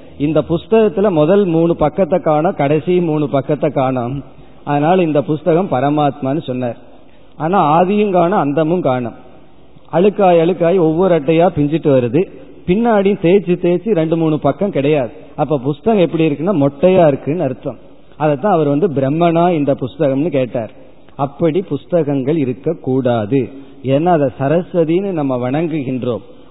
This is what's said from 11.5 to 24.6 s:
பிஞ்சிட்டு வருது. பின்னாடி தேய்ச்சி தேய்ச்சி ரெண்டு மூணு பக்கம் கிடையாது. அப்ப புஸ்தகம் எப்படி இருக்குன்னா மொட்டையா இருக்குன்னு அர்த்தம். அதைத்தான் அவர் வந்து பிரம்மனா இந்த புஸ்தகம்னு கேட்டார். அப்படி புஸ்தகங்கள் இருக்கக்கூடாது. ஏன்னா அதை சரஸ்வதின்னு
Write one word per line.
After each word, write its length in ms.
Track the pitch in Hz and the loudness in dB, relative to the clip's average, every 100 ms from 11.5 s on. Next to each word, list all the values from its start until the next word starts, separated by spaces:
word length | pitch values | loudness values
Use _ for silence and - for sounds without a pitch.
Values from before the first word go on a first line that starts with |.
| 156 | 2
பிஞ்சிட்டு 340 | 147 160 160 | -2 0 2
வருது. 420 | 131 120 139 190 - - - - | 2 2 0 -2 -6 -20 -12 -2
பின்னாடி 520 | 196 233 208 196 202 | 0 2 2 2 0
தேய்ச்சி 360 | 170 202 165 175 | 2 2 2 -2
தேய்ச்சி 380 | 175 175 226 | 0 -2 0
ரெண்டு 240 | 170 160 165 | -2 0 0
மூணு 220 | 160 151 | 0 0
பக்கம் 320 | 143 - 202 | 0 -2 -2
கிடையாது. 400 | 156 139 151 117 - - - | -2 0 0 -2 -8 -16 -6
அப்ப 240 | 147 147 | -2 -2
புஸ்தகம் 420 | 127 151 226 214 | -2 -4 0 2
எப்படி 280 | 165 165 160 | 2 2 0
இருக்குன்னா 360 | 143 175 175 139 | 0 -2 0 0
மொட்டையா 420 | 143 180 185 160 | 2 2 4 4
இருக்குன்னு 360 | 135 135 175 | 2 -4 -4
அர்த்தம். 340 | 139 127 143 107 - - - - | -4 -6 -12 -14 -20 -20 -20 -4
அதைத்தான் 340 | 151 139 208 | -2 0 0
அவர் 160 | 170 143 | 2 2
வந்து 200 | 143 175 | 0 0
பிரம்மனா 680 | 135 135 160 170 165 175 | 0 -2 2 2 2 2
இந்த 200 | 160 139 | 0 0
புஸ்தகம்னு 540 | 135 131 - 139 135 160 | -2 -4 -2 -2 0 -2
கேட்டார். 440 | 139 123 123 107 - - - - - | -2 -2 -4 -8 -12 -20 -20 -18 -8
அப்படி 460 | 143 - 170 165 | -6 -2 -2 -2
புஸ்தகங்கள் 760 | 190 143 - 170 147 139 127 165 | -4 -8 -2 -2 0 -2 -2 -2
இருக்கக்கூடாது. 1120 | 127 123 156 156 135 131 123 117 104 135 113 - - - | -2 -4 -6 -6 -4 -2 0 0 0 -2 -2 -10 -20 -10
ஏன்னா 220 | 123 139 180 | -2 0 2
அதை 240 | 165 135 - | 2 0 -2
சரஸ்வதின்னு 720 | 135 165 | -2 -2